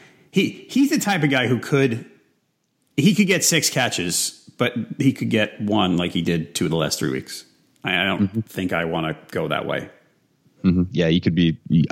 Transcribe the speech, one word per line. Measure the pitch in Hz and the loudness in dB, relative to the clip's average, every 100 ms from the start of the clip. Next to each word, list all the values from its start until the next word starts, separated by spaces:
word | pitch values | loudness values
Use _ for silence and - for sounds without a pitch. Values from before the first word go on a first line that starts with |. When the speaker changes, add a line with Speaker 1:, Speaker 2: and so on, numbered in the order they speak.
| - _ _ | -20 _ _
Speaker 1:
He, | 190 190 - - | -2 -2 -4 -4
he's | 247 277 | 0 2
the | 294 | 2
type | 214 190 | 0 0
of | 147 | 2
guy | 135 120 | 2 2
who | 120 | -2
could, | - 139 135 117 - - _ _ _ _ _ _ _ - | 0 2 2 -2 -8 -20 _ _ _ _ _ _ _ 2
he | 160 | 2
could | 202 190 | 4 2
get | 180 | 2
six | - 165 - | 2 2 0
catches, | 139 120 - 87 85 - - - - | 0 -2 -2 -2 -2 -4 -8 -20 -4
but | 120 - - - | -2 -2 -6 0
he | 135 | 0
could | 117 135 | 0 0
get | 113 107 - | 0 0 -2
one | 104 107 92 87 | 0 2 2 2
like | 87 | 0
he | 90 | -2
did | 85 85 76 | 0 -2 -2
two | - 87 | -4 -2
of | |
the | 82 | 0
last | 73 - | 0 -2
three | 69 | -4
weeks. | 65 - - - _ _ _ | -4 -8 -16 -18 _ _ _
I, | - 92 | -4 -2
I | |
don't | 95 95 101 | 0 0 -2
Speaker 2:
Mm-hmm. | 110 | -2
Speaker 1:
think | - - 90 | -6 -6 -2
I | 85 | -2
wanna | 85 85 80 80 - | -2 -2 -4 -6 -8
go | 90 78 | -6 -2
that | 69 | -4
way. | 67 71 - - _ _ _ _ _ _ | -2 -6 -8 -18 _ _ _ _ _ _
Speaker 2:
Mm-hmm. | 95 90 90 | 0 2 0
Yeah, | 85 85 | 0 2
he | 87 | 2
could | - 85 | 2 2
be, | 85 80 - | 2 0 0
he, | 82 76 | 2 2